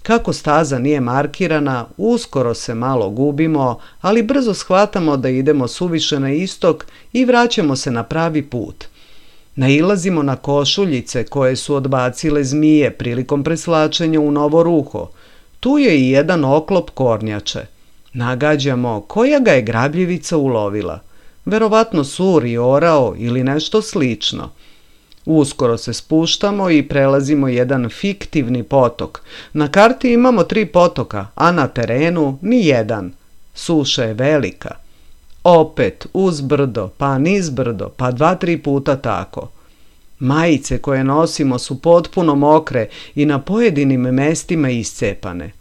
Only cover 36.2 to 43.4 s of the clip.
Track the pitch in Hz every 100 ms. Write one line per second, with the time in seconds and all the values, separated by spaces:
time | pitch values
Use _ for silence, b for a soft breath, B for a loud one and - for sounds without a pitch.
36.2 | 190 151 135 143 139 110 92 - 139 135
37.2 | 156 202 170 127 120 104 95 - 127 123
38.2 | 156 180 170 165 143 139 139 139 123 95
39.2 | 95 - - b b b b b b -
40.2 | 127 151 170 139 - 127 143 135 135 143
41.2 | 165 - 139 123 - 135 165 170 165 -
42.2 | 170 139 143 156 156 127 110 B B -
43.2 | 147 139